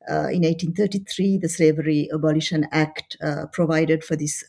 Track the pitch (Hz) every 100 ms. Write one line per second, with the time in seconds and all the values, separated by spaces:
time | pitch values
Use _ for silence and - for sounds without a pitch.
0 | - 156 143 180 160 165 165 170 208 202
1 | 196 - 196 190 165 - 156 156 151 151
2 | 147 156 156 156 - 160 147 156 151 -
3 | - - 156 147 151 - 165 160 160 160
4 | - 156 151 -